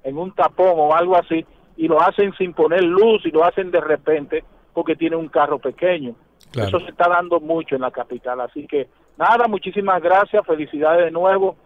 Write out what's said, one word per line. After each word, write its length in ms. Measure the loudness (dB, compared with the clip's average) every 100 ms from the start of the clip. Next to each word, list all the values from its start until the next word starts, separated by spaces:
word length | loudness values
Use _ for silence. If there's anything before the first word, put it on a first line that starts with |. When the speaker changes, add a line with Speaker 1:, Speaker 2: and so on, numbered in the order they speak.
Speaker 1:
en 140 | -8 -8
un 160 | -8
tapón 400 | -2 -2 2 2 4
o 160 | 2
algo 240 | 2 2 0
así, 280 | 0 -6 -6 _ _ -6
y 120 | 0
lo 140 | 2
hacen 320 | 2 2 -2 -2
sin 160 | -6
poner 300 | 0 2 2
luz 420 | 2 4 4 2 0
y 60 |
lo 120 | 2 2
hacen 260 | 0 -2
de 80 | -2
repente 640 | 0 -2 0 -2 -2 -8 -8 _ _
porque 220 | -6 -4 -2
tienen 240 | -2 -4
un 100 | -2
carro 300 | 0 0 -2
pequeño. 540 | -6 -4 -2 -2 -6 -14 _ _ _
Speaker 2:
Claro. 180 | -6 -2
Speaker 1:
Eso 100 | -4 -6
se 60 |
está 160 | -2 2
dando 300 | 2 0 -2
mucho 360 | -2 -4 -2 -4
en 60 |
la 100 | -4
capital, 480 | -8 -10 -10 -8 -8
así 240 | -8 -12 -6
que 200 | -6 -6 _ _ -2
nada, 300 | 2 2 2
muchísimas 540 | -2 -6 -4 0 -2
gracias, 440 | 2 2 2 0 0
felicidades 600 | -4 -4 -2 2 2 2
de 60 |
nuevo 440 | 0 0 2 0 -4